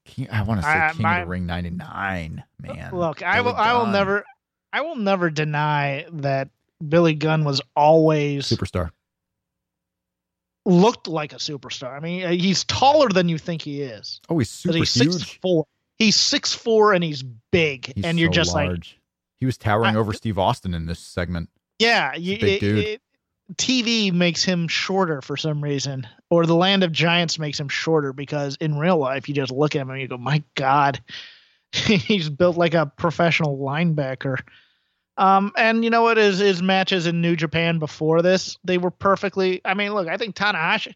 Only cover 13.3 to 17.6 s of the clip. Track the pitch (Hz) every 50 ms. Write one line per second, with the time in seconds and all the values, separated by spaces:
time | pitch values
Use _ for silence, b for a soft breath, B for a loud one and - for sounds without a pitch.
13.3 | 165 151 - 175 170 156 - 151 143 143 143 123 107 101 - - - - _ -
14.3 | 165 156 110 - - - - 165 160 165 - - - 123 139 165 180 156 101 -
15.3 | - - - 185 175 156 - _ _ _ _ _ _ - 226 208 - - - -
16.3 | 190 185 - - - - - 233 220 214 208 208 196 175 170 156 147 127 131 127
17.3 | 113 110 _ _ 190 175